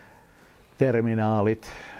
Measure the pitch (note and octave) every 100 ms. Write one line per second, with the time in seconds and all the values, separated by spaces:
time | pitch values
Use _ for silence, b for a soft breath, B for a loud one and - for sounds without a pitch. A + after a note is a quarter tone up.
0 | B B B B B B - - C3+ A#2
1 | A2+ A2 G#2+ A2 G#2 A2 - B B